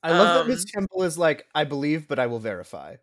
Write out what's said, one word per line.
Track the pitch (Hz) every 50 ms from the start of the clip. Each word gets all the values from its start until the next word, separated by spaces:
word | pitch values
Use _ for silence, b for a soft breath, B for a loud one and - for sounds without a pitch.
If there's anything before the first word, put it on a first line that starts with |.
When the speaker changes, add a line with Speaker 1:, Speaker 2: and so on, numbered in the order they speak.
Speaker 1:
I | - 165
love | 165 180 196 175 175 170 190
that | 233
Miss | 254 220
Speaker 2:
Um, | 185 208 - 208
Speaker 1:
Temple | 196 190 - 185 185
is | 175 151
like, | 165 175 160 151 - - _ _
"I | 151 151
believe, | 139 143 139 143 147 151 160 151
but | _ 147 131
I | 127
will | 120 120 117
verify." | 110 113 101 87 87 - - 82 69 76 85 -